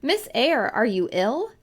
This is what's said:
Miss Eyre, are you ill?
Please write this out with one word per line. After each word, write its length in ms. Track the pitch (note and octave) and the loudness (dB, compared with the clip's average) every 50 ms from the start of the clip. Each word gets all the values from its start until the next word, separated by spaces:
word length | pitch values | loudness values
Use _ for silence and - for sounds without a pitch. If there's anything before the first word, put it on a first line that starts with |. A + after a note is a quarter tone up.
Miss 260 | - C#4 F#4+ G#4+ - - - | 0 0 -2 -2 -2 -4 -2
Eyre, 340 | A3+ B3 D#4 E4 C4 G3+ - | 0 2 2 2 2 0 0
are 160 | - - A3 | 0 0 0
you 240 | A#3+ G3 F#3 F3 - | 0 0 0 -2 -2
ill? 400 | - F3+ F3+ G#3 B3+ D#4+ G4+ A4 - _ | 0 0 0 0 0 -2 -4 -6 -10 _